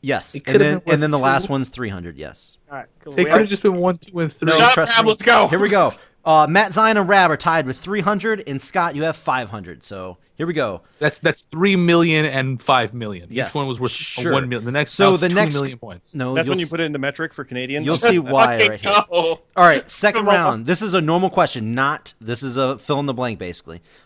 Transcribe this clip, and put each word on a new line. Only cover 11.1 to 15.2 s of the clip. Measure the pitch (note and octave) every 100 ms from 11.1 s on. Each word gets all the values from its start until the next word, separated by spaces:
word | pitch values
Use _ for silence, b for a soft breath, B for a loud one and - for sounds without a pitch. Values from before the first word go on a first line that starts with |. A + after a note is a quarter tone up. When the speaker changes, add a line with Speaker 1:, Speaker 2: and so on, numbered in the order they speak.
| -
Speaker 1:
that's | E3 -
three | - D#3+ G3 F#3+
million | E3+ E3+ E3+ D#3
and | D3+ C3+ C3 C3
five | - B2+ A2
million. | A#2+ A2 F#2 F2
Speaker 2:
Yes. | A#2 A2+
Speaker 1:
Each |
one | D3 C3+
was | B2
worth | B2+
Speaker 2:
Sure. | - - - E3+
Speaker 1:
one | C3+ B2+
million. | B2
The | A#2
next | C#3 D3
Speaker 2:
So | - G3
Speaker 1:
house, | F3+